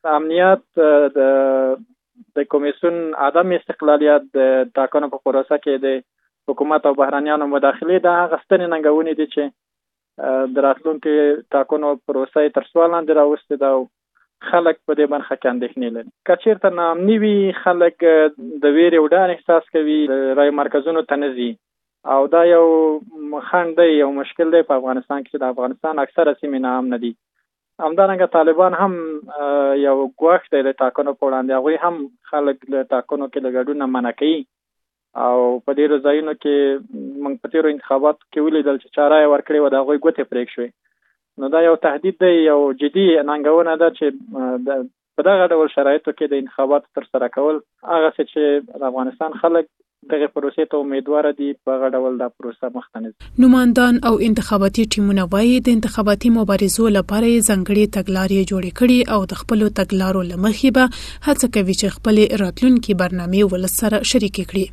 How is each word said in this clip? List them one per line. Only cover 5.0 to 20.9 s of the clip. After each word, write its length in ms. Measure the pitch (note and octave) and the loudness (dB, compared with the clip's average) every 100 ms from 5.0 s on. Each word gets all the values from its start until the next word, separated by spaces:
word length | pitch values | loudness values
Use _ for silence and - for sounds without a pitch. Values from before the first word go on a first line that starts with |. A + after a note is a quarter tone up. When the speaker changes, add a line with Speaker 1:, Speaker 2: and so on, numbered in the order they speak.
| C#3+ | -4
Speaker 1:
په 100 | C3+ | -6
پروسه 320 | C#3 C3 C3 D3 | -2 -2 -2 -4
کې 220 | D3+ C3+ | -2 -2
د 200 | C3+ C3 - _ _ _ - | -2 -4 -8 _ _ _ -10
حکومت 380 | C3+ D3 D3+ D3 | -4 0 0 0
او 80 | |
بهرنیانو 520 | C#3 C3+ C#3+ D3+ D3+ C#3+ | 0 0 0 -2 -2 -2
مداخلې، 560 | C#3 C#3 C#3 D#3+ F3+ | 0 0 0 -2 0
دا 100 | F3+ F3 | 2 0
هغه 120 | F3 E3 | 0 -4
ستنې 300 | _ F#3+ F3 | _ 0 0
ننګونې 440 | D#3+ D3+ D3+ E3 D#3 | 0 0 0 0 -4
دي 100 | D3+ | -4
چې، 240 | - C#3+ _ _ _ _ _ _ - | -4 -6 _ _ _ _ _ _ -10
اه، 260 | C#3 C3 C3 | -4 -2 -2
د 120 | C3 | 0
راتلونکي 560 | C#3 C3 D#3+ D#3 D#3 D3+ D3 D3+ - | 0 0 -4 -4 0 2 2 0 -2
ټاکنو 420 | C#3+ D#3+ D3+ D3 C#3 - | -2 0 -2 -2 -4 -4
پروسه 320 | C#3 C3 D#3 | -4 -2 0
یې 100 | D3+ | 0
تر 120 | - - | 0 -2
سوال 180 | E3+ E3+ | 0 2
لاندې 200 | E3+ D#3 | 0 0
راوستې 460 | D3+ D3 D3 _ C#3+ | 2 4 0 _ -2
ده 100 | C#3 | 0
او 220 | C3 B2 _ _ _ _ _ | 0 -4 _ _ _ _ _
خلک 360 | - F3 E3+ D#3+ - | -2 0 2 -2 -4
په 60 | |
دې 120 | D3 D3 | 0 0
برخه 240 | C#3+ C3+ | -2 -6
کې 160 | C3+ C3 | -4 -4
اندېښنې 380 | B2 A#2+ - B2 | -4 -8 -6 -8
لري. 180 | A#2 A#2 _ - | -8 -14 _ -2
که 80 | |
چېرته 400 | F3 A3+ G#3+ G3 | 0 2 2 0
ناامني 440 | F3 E3+ E3 F#3+ A3 | 0 -2 0 0 2
وي، 340 | G#3+ G3+ G3 | 2 2 0
خلک، 520 | F3+ F#3+ F3 E3+ - | 0 -2 2 2 4
اه، 240 | E3+ D#3+ D#3 D3 D#3+ D3+ | 4 4 4 0 -14 -2
د 20 | |
ویرې 300 | D3 D3 F3 | 2 4 4
او 120 | E3 D3+ | 4 4
ډار 240 | F3 F#3 | 2 2
احساس 320 | E3+ - E3 - | -2 0 0 2
کوي، 340 | D#3+ D3+ D3+ D3 | -4 0 0 0
د 60 | |
رایو 400 | C3+ C3+ C3+ C#3+ | -2 0 2 2
مرکزونو 500 | C#3+ C#3+ D3 C#3+ | 2 -2 -2 -2